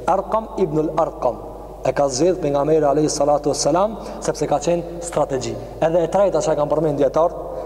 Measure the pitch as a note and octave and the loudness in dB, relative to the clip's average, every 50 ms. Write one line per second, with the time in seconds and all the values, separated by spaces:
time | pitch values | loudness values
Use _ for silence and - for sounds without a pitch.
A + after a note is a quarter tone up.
0 | - - E3+ G3 F#3 - - A3 A3 - - - F#3+ D#3+ D3+ D#3 D3+ D#3+ - D#3+ | -2 0 0 0 0 0 -2 -2 -2 -2 -2 -2 -2 0 2 0 0 0 0 0
1 | D#3+ D3 - - - B2 A2 G#2 - - - - - - - - - C3+ C3 - | 0 0 -2 -2 -2 -2 -2 -2 -8 -14 -14 -14 -16 -16 -12 -6 -2 -2 0 2
2 | C#3+ C#3+ C3 B2 D#3 F#3 F3 - - D3 C#3 C#3+ C#3+ D3+ D#3+ D#3+ D#3 C#3+ C#3 D3 | 2 0 2 2 2 2 2 2 0 0 0 0 2 4 4 4 4 4 4 4
3 | D#3 D3 D3 - D3 C#3+ D3 C#3+ - D3 C3+ - - - D#3 F3 G3 G#3+ A3 - | 2 2 2 0 2 4 2 2 2 0 0 0 2 2 2 2 2 0 -2 -6
4 | - - - - - - D3+ - D3 - D3 C#3 - E3+ F3 F3 E3 - - - | -10 -10 -10 -8 -4 -4 -2 -2 -2 0 0 0 0 0 0 0 -2 -6 -10 -10
5 | - - - E3 D3 - C#3 C3 B2 C#3 - - - - - - - E3 D#3+ F3 | -10 -4 -2 -2 -2 0 -2 -4 -4 -4 -6 -8 -8 -10 -6 -2 0 2 2 2
6 | E3 D#3+ - F#3+ G3+ F#3 - D#3 D3 D#3+ D3+ C#3+ D3 D3 D3 D3+ D#3+ D#3 C#3+ C3+ | 2 2 2 2 2 4 2 0 0 0 0 0 2 0 0 0 2 0 2 2
7 | C#3 C3 - D#3 D#3+ F3 - - - - - - - | 2 2 4 4 2 2 0 -2 -10 -8 -8 -8 -8